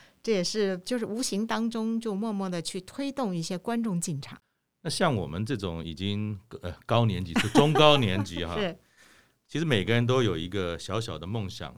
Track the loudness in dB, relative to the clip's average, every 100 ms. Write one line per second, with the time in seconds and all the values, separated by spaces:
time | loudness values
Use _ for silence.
0 | -20 _ 0 0 0 0 0 -2 -4 -4
1 | -2 -2 -2 -2 -2 -2 -2 -2 -2 -2
2 | -2 -4 -2 -2 -2 -4 -4 -8 -10 -6
3 | -6 -2 -2 -2 -4 -6 -2 -2 0 -2
4 | -2 -4 -8 -16 _ _ _ _ -6 0
5 | 2 2 -2 -2 -2 -2 -2 -4 -6 -4
6 | -2 -2 -4 -6 -12 -12 -10 -10 0 4
7 | 4 2 -2 0 4 6 6 8 8 8
8 | 4 0 -2 -4 -4 -2 -4 -6 _ _
9 | -20 -20 _ _ _ -4 2 2 4 2
10 | 4 2 2 0 -4 -4 -4 -4 -4 -6
11 | -4 -8 -6 -6 -6 -8 -12